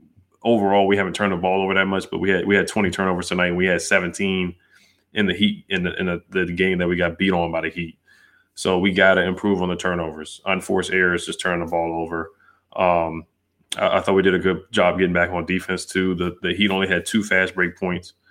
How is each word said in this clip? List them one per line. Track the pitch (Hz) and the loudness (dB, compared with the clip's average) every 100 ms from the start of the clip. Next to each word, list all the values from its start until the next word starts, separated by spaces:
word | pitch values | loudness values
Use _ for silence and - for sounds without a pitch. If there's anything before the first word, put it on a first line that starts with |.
| _ _ _ _ | _ _ _ _
overall, | 117 113 98 101 98 | 0 2 4 4 4
we | 101 | 2
haven't | 92 | 0
turned | 85 101 | 0 0
the | 87 | 0
ball | 92 95 | 0 0
over | 95 | 2
that | 98 95 | 2 2
much, | 95 - | 0 -4
but | 87 | -2
we | 92 | 0
had, | 92 | 2
we | 90 98 | 2 2
had | 85 | 2
twenty | 107 95 | 0 0
turnovers | 87 95 90 87 | 0 -2 -2 -2
tonight, | 90 90 | 0 0
and | 87 | 2
we | 92 | 2
had | 85 | 0
seventeen | - 98 87 - 98 92 90 87 _ _ _ _ _ | 2 0 0 -4 -2 -2 -4 -6 _ _ _ _ _
in | - 98 | -2 -2
the | |
Heat, | 87 104 104 - | 2 0 -2 -6
in | 95 | -4
the, | 90 | -4
in | - 92 | -2 -4
the, | 87 - | -4 -4
the | 95 90 | -4 -2
game | 90 92 90 | 0 0 2
that | 87 | 0
we | 87 | 0
got | 87 82 | -2 0
beat | 98 | 0
on | 90 85 | 2 0
by | 82 | -2
the | 80 | -6
Heat. | 90 82 - _ _ _ _ _ - | -6 -10 -12 _ _ _ _ _ -4
So | - 92 | 0 2
we | 98 | 2
gotta | 92 95 92 | 4 6 6
improve | 90 92 104 95 | 2 0 0 0
on | 90 | 0
the | 87 | -2
turnovers, | 92 87 80 78 76 - | -2 -2 -4 -8 -14 -10
unforced | 98 95 - 95 85 | -4 -4 0 -2 0
errors, | 95 92 87 | 2 2 2
just | - 90 | -4 -6
turn | 92 87 | -2 -2
the | 80 | -2
ball | 85 82 82 | -4 -2 -4
over. | 80 82 82 - _ _ _ | -4 -6 -8 -14 _ _ _
Um, | - 90 87 82 82 85 _ _ _ _ - | 0 2 2 0 -6 -12 _ _ _ _ -2
I, | 95 95 | 0 0
I | |
thought | 98 95 | 2 2
we | |
did | 95 | 4
a | 90 | 2
good | 92 90 - | 0 -2 -2
job | 101 90 90 | 2 2 2
getting | 90 | 0
back | 87 87 | 2 0
on | 90 82 | -2 -4
defense | 90 - 90 - | -4 -4 -6 -4
too. | 95 92 90 | -2 -2 -2
The, | 90 85 | -4 -4
the | 90 | -4
Heat | 85 104 | 0 0
only | 95 95 | 2 0
had | 87 - | 0 0
two | 113 | -2
fast | 101 92 92 | 2 0 0
break | 92 90 - | 0 -4 -2
points. | 95 90 - _ _ | -4 -4 -8 _ _